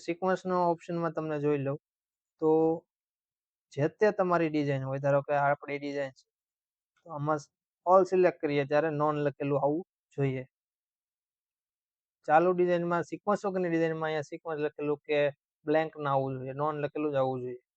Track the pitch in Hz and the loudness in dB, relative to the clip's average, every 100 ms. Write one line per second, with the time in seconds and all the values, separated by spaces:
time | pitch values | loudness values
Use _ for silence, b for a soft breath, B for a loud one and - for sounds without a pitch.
0 | - 170 185 185 185 180 175 165 - 170 | -4 -2 0 0 0 0 0 -2 -4 -4
1 | 165 160 156 151 147 147 135 147 _ _ | -4 -4 -4 -2 0 0 -2 -6 _ _
2 | _ _ _ - 160 160 160 165 - _ | _ _ _ -2 2 4 2 0 -6 _
3 | _ _ _ _ _ _ _ - 120 - | _ _ _ _ _ _ _ -2 -2 2
4 | 208 202 180 170 160 151 143 135 131 135 | 2 2 2 2 2 0 -2 -2 -4 -2
5 | 139 143 143 143 139 143 143 143 143 143 | 0 0 2 0 2 0 -4 -8 -6 -6
6 | 135 - _ _ _ _ _ _ _ _ | -8 -10 _ _ _ _ _ _ _ _
7 | 170 151 147 151 - _ _ _ 175 190 | -14 -6 -2 -2 -4 _ _ _ 4 6
8 | 185 185 180 - 151 143 139 147 160 147 | 6 4 2 2 -2 0 2 2 2 0
9 | 151 147 143 - 143 139 139 156 - _ | 0 0 -2 -2 -2 0 0 -2 -6 _
10 | _ - 139 131 131 _ _ _ _ _ | _ -4 -2 -4 -10 _ _ _ _ _
11 | _ _ _ _ _ _ _ _ _ _ | _ _ _ _ _ _ _ _ _ _
12 | _ _ - 151 180 180 180 175 175 175 | _ _ 2 4 4 2 2 0 0 -2
13 | - 165 214 202 208 185 180 165 165 160 | -4 -8 -4 -2 -2 -2 -2 0 0 -2
14 | 156 156 139 165 170 151 147 - 147 147 | -4 -4 -6 -10 -8 -4 -4 -4 -4 -4
15 | - 147 147 143 _ _ 151 156 160 151 | -2 0 0 -4 _ _ -2 0 0 -4
16 | 147 139 135 131 131 135 151 147 143 156 | -2 0 -2 -6 -8 -4 -4 -2 -6 -4
17 | 151 139 131 131 123 123 _ | -2 0 0 -2 -8 -12 _